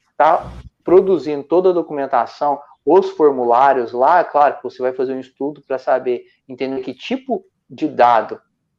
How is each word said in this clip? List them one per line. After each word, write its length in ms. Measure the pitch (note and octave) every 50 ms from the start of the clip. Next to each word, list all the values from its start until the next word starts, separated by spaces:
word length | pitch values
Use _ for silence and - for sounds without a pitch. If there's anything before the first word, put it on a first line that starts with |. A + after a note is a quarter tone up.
| _ _ _
tá 320 | - D3 D#3+ E3 - - - - - - - _ _ -
produzindo 600 | - E3+ F#3+ F#3+ F#3 F#3+ D#3 C#3 D3+ D3 C#3+ C3+
toda 260 | - D#3 F3+ F3+ F#3
a 20 | F3+
documentação, 880 | E3+ D#3 - D#3 C#3+ C#3 C3 - B2 A#2 - - - D3+ C#3+ C#3 - - - _ _ -
os 240 | C#3+ D#3+ F#3+ G3 F#3+
formulários 840 | - - D#3 D3 C3+ B2+ B2 A#2+ A#2 A#2+ C#3 C#3+ C3 B2+ A#2 A2 A#2
lá, 300 | A#2+ B2+ D3 E3+ F3+ D#3+
claro 360 | - - D3 D3 C#3 C3+ -
que 60 | -
você 180 | B2 - - B2+
vai 100 | C3 C3
fazer 220 | B2+ C3+ C3 C3
um 60 | C3
estudo 420 | B2+ - _ - C3+ C#3+ D3+ C#3+ -
pra 120 | - C3+ B2+
saber, 460 | - - C3+ B2+ B2+ B2+ B2 A#2+ - _ _ _ _
entender 360 | - B2+ B2+ C3+ C3 C3+ C3 C3
que 100 | - A#2+
tipo 500 | - - - A#3+ C4 C4 - A#3 - - _ _ _ _ -
de 180 | - A#2 D3+ D3+
dado 500 | B2+ A#2 A#2+ A#2+ A#2+ A2+ G#2+ - A2 - _ _ _ _ _ _ _